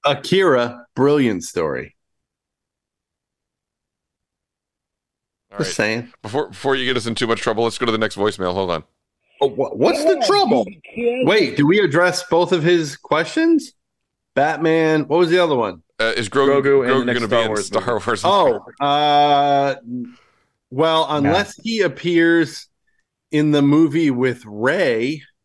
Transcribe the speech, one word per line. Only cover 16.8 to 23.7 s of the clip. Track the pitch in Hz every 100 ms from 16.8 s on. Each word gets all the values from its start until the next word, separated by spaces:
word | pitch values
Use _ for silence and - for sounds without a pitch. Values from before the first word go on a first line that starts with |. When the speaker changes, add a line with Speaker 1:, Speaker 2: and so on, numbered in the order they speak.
Speaker 3:
in | 123
the |
Speaker 2:
Grogu | 127 120
Speaker 3:
next | 123
Speaker 2:
gonna | 113
Speaker 3:
Star | 117
Speaker 2:
be |
in | 113
Speaker 3:
Wars | 107 98
Speaker 2:
Star | 110 117
Speaker 3:
movie. | 113 117
Speaker 2:
Wars? | 110
Speaker 1:
Oh, | 170 196 156 117 - -
uh, | 143 143 147 147 147 143 143 143 139 135 117 123 120 - _ _ _ _ _
well, | 127 160 160 147
Speaker 3:
No. | 151
Speaker 1:
unless | 143 175 196 -
he | 226 226
appears | 180 139 170 170 170 170 156 - - _ _ _ _ _ _
in | 151 151
the | 147
movie | 143